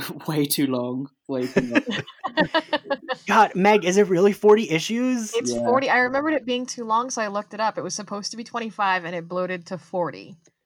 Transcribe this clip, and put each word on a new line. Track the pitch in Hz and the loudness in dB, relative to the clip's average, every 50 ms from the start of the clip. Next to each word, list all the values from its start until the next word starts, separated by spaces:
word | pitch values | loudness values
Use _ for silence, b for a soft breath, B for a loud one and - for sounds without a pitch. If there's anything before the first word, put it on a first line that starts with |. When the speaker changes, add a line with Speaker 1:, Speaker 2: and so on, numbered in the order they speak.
| - - | -8 -10
Speaker 1:
<laughs> | 165 147 - | -10 -10 -8
way | - 156 151 143 | -4 -2 0 0
too | 143 - - 143 | 0 0 0 0
long. | 131 131 123 123 123 127 131 143 - _ _ _ - | 0 0 -2 -4 -4 -6 -6 -8 -10 _ _ _ -6
Way | 135 127 123 | -4 -4 -4
too | 127 - 196 | -2 0 0
long. | 247 240 233 - - 240 202 - - - - _ - 269 - 311 294 | 0 2 0 0 0 -2 -4 -6 -8 -10 -12 _ -12 -6 -2 -2 -2
Speaker 2:
<laughs> | - - 320 - - 302 285 - - 277 - - - - - - | 0 0 -2 -2 -2 -4 -6 -4 -4 -6 -6 -6 -8 -10 -6 -4
Speaker 3:
God, | 196 202 226 202 175 - | 2 4 4 4 4 4
Meg, | 175 190 208 214 208 160 | 4 4 6 6 4 4
is | 180 185 | 4 4
it | 202 208 180 | 4 4 4
really | 190 170 196 208 196 | 4 4 4 4 4
forty | - - 214 214 220 220 143 | 6 6 8 8 8 6 2
issues? | 160 160 156 - 226 240 254 254 254 240 220 208 - | 0 0 0 -2 -2 0 0 0 0 -2 -2 -4 -4
Speaker 2:
It's | 226 - - 120 | -4 -2 -2 -2
Speaker 1:
Yeah. | 117 120 | 0 2
Speaker 2:
forty. | - 247 269 269 - | 2 2 2 2 2
I | 226 247 | 2 2
remembered | 247 247 262 277 294 320 311 | 2 0 0 -2 0 0 -2
it | 269 220 | -2 -2
being | 254 247 247 254 | -2 -4 -4 -4
too | 254 - 247 233 | -8 -10 -8 -4
long, | 220 220 226 247 262 | -2 0 0 -2 -2
so | - 240 | -4 -6
I | 214 | -6
looked | 202 202 208 208 - 214 | -4 -6 -6 -8 -8 -6
it | 202 | -4
up. | 220 214 - | -4 -2 -2
It | - 139 | -4 -6
was | 180 - | -8 -8
supposed | - 202 - 202 202 196 - | -10 -10 -10 -10 -10 -10 -10
to | - | -12
be | 226 226 | -12 -12
twenty-five, | - - 233 226 220 - - 202 190 185 185 170 | -10 -8 -8 -8 -8 -4 -2 0 0 0 -2 -4
and | 170 180 | -6 -8
it | 170 170 170 | -8 -8 -6
bloated | 180 180 185 180 185 175 165 | -4 -4 -4 -4 -6 -8 -10
to | - 190 | -10 -12
forty. | 165 - _ - 180 175 143 90 95 98 - - - _ _ _ _ _ | -12 -10 _ -4 -4 -4 -4 -6 -10 -14 -18 -20 -20 _ _ _ _ _